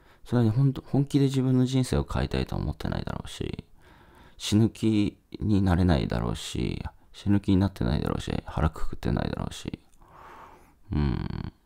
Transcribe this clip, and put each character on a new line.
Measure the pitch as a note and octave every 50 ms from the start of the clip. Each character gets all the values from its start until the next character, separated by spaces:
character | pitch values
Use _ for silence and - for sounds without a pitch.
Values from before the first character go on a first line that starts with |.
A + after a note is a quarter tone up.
| _ _ - _ -
そ | - A#2
れ | B2 A#2
は | A2
本 | G#2 C3 C#3 C3+ C3
当、 | -
本 | - - - C3+ C#3+
気 | - - C#3
で | C#3
自 | C3+ C3+ C3+
分 | B2+ C3 C3
の | B2+ B2+
人 | B2 C3+ C3 B2+
生 | - -
を | C#3+ C#3 -
変 | - - -
え |
た | - - C2
い | B1+
と | - G1+
は | G1+
思 | G1+ -
っ | -
て | - -
な | G1+ G1+ G1+
い | G1+
だ | G1+
ろ | - G1+ -
う | -
し、 | - - - G1+ - - - _ - - - - - - - - - - - - -
死 | - - - G2+
ぬ | G#2+ A2+ G2+
気 | - - A2+ A2 A2 G#2 G#2 - - _ _ _ - -
に | - G#2 G#2+ F#2+
な | G2 F#2+ E2+
れ | F2 F2+
な | F2+ D#2+
い | C2 G1+
だ | - - A#1
ろ | A#1 A#1
う | A1
し、 | - - - - - A#1 G1+ G1+ - - - - - - - -
死 | - - G2
ぬ | G2+ G2+
気 | - -
に | G2
な | F#2 G2
っ | G2
て | - - -
な | A1+ D2
い | -
だ | G1+ G1+
ろ | G1+
う | G1+
し、 | - - G1+ - -
腹 | - - - - D#2
く | - - - -
く | -
っ | -
て | - -
な | - - G1+
い | -
だ | -
ろ | - - -
う | -
し。 | - - - - - _ _ _ - - - - - - - - - - - - - - _ _ _ - -
う | -
ん。 | D2 D2 C2 G#1+ G1+ - - G1+ G1+ G1+ - - _ _